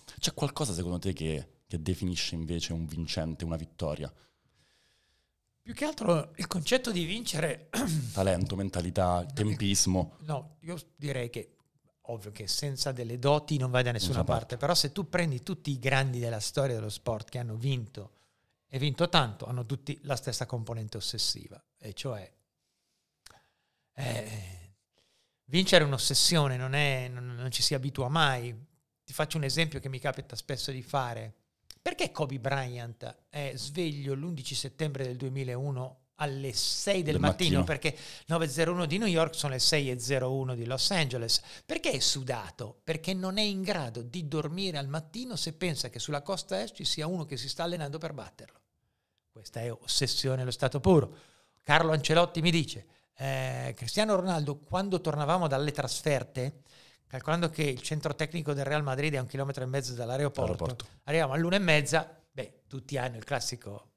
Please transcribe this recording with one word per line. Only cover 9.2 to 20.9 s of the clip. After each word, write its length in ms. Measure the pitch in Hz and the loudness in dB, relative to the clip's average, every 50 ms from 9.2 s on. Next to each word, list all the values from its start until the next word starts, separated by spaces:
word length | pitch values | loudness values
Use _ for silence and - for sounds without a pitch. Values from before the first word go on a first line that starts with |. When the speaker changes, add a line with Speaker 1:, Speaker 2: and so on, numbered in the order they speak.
Speaker 2:
No, 100 | 87 80 | 0 -2
Speaker 1:
tempismo. 840 | 135 - 107 107 104 - 110 98 101 95 - 95 92 92 85 - - - | -2 0 0 0 2 2 2 2 4 4 4 4 4 4 2 0 -4 -14
Speaker 2:
no, 340 | 151 151 151 135 - - - _ | -8 -6 -6 -6 -6 -10 -18 _
io 140 | - 160 175 | -12 -10 -10
s-, 120 | 165 - - _ | -10 -12 -16 _
direi 340 | _ 139 147 139 131 123 120 | _ -6 -4 -4 -4 -4 -6
che, 260 | 120 120 101 - _ _ _ _ _ _ _ _ _ _ _ | -6 -10 -12 -12 _ _ _ _ _ _ _ _ _ _ _
ovvio 260 | - 120 110 98 104 | -10 -10 -8 -8 -12
che 160 | 104 - 107 92 | -12 -10 -4 -2
senza 440 | - - - 143 135 127 - 143 | -2 -2 -2 -4 -2 -2 -2 -2
delle 280 | 131 123 123 113 117 123 | -2 -4 -4 -6 -6 0
doti 380 | 120 143 147 151 147 - 156 143 | 4 4 4 4 4 2 0 2
non 120 | 131 127 | 2 4
vai 140 | 123 127 127 | 4 4 4
da 80 | 123 | 4
nessuna 260 | 120 110 - - - - | 2 2 2 2 2 2
Speaker 1:
Nessuna 80 | - | 4
Speaker 2:
parte, 220 | - 127 117 113 - 123 | 4 2 0 0 -4 -6
Speaker 1:
parte. 100 | 120 - | -2 2
Speaker 2:
però 80 | 143 175 | 4 4
se 180 | - - 143 | 4 4 2
tu 160 | - 202 185 - | 0 -4 -6 -2
prendi 360 | - 180 170 160 135 120 - | 0 0 2 2 0 -2 -4
tutti 260 | - 185 - - - | -6 -6 -4 -2 -2
i 80 | 143 127 | -2 0
grandi 400 | 113 135 131 135 135 135 123 123 | 2 4 4 4 4 2 0 0
della 220 | 120 117 117 110 | -2 -2 -2 -2
storia 340 | 104 - - 147 139 135 123 | -4 -2 0 0 0 2 0
dello 160 | 110 107 107 | -2 -4 -4
sport 400 | 107 - - - 113 107 - - | -6 -4 -2 -2 -2 -2 -4 -8
che 80 | - 127 | -6 -6
hanno 180 | 120 117 110 110 | -6 -4 -4 -2
vinto 560 | 117 139 135 123 113 101 - - 101 101 _ _ _ _ _ _ _ _ _ _ _ _ | 0 0 0 0 -2 -6 -10 -14 -14 -14 _ _ _ _ _ _ _ _ _ _ _ _
e 120 | - 135 | -4 0
vinto 280 | 135 151 131 - 170 175 | 0 0 2 2 0 4
tanto, 380 | - 170 135 113 104 - - | 6 4 4 4 -2 -8 -8
hanno 180 | - 127 123 120 110 | -6 -6 -6 -4 -4
tutti 320 | 139 - - - - - | -6 -6 -4 -8 -10 -8
la 140 | - 139 139 | -4 -4 -4
stessa 320 | - - - 113 - 123 - | -2 -2 -4 -4 -4 -4 -4
componente 500 | - 120 113 104 120 113 110 107 | -4 -6 -4 -6 -6 -6 -8 -8